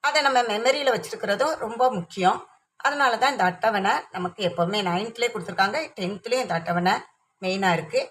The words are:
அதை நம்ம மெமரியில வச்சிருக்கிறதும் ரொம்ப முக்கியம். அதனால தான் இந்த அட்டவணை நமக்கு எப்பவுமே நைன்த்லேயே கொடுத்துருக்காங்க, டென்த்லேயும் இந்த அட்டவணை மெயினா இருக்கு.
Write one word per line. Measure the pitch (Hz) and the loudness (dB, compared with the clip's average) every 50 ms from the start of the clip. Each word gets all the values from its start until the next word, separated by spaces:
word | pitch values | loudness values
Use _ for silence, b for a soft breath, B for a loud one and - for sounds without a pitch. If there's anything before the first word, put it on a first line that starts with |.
| - | 0
அதை | 285 294 302 285 | 0 0 2 2
நம்ம | 277 262 247 240 226 | 4 4 4 2 2
மெமரியில | 208 214 233 262 262 294 285 262 233 | 0 0 2 2 2 2 2 0 0
வச்சிருக்கிறதும் | 202 - - - 208 - 202 202 208 269 311 311 - 254 | 0 -2 -8 -10 -6 -2 -2 0 0 0 0 0 -4 -6
ரொம்ப | 220 233 233 254 254 226 | -8 0 2 2 2 2
முக்கியம். | 185 170 - - 196 180 180 180 180 - - _ _ _ _ _ _ - | 0 -6 -8 -6 2 2 2 2 2 -6 -16 _ _ _ _ _ _ -2
அதனால | 277 285 285 277 254 233 220 | -2 2 2 2 2 4 2
தான் | 247 277 277 | 2 2 2
இந்த | 214 190 180 | 2 0 0
அட்டவணை | 175 - - 220 220 202 190 202 247 302 - - - | 0 2 0 0 2 2 2 2 0 0 -2 -6 -8
நமக்கு | 190 180 180 - - 202 | -6 -6 -6 -6 -2 -4
எப்பவுமே | 175 175 - 170 175 202 208 196 | -2 0 0 0 0 0 -2 0
நைன்த்லேயே | 180 170 185 214 233 226 - 240 233 233 | 0 0 -2 -2 -4 -4 -2 -2 -2 -2
கொடுத்துருக்காங்க, | 208 165 196 180 180 196 202 226 302 320 - - | -4 -8 -6 0 0 0 0 0 -4 -6 -6 -8
டென்த்லேயும் | - 185 180 202 196 _ 226 240 262 247 | -6 -4 -4 -4 -6 _ -2 -2 -2 0
இந்த | 180 175 | 0 -2
அட்டவணை | 165 165 175 175 175 175 185 208 254 - - _ _ _ _ _ _ 190 | -4 -2 -2 -2 2 2 2 0 0 -2 -12 _ _ _ _ _ _ -4
மெயினா | 185 185 196 196 185 170 | -4 -2 0 2 2 2
இருக்கு. | 156 151 - - 523 554 - | 0 -2 -2 -2 -2 -2 -2